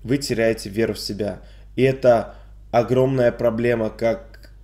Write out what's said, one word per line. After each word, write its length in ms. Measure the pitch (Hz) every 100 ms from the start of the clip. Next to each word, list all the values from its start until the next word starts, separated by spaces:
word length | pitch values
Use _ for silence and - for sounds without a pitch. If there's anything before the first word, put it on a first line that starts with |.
Вы 160 | 110 143
теряете 500 | - 113 113 113 104
веру 240 | 101 110
в 60 | 104
себя. 420 | - 101 101 92 - - -
И 60 | -
это 540 | 131 131 123 117 101 - - - -
огромная 600 | 117 110 127 131 131 120
проблема 580 | 117 120 110 120 117 107
как 600 | - 113 113 - - - -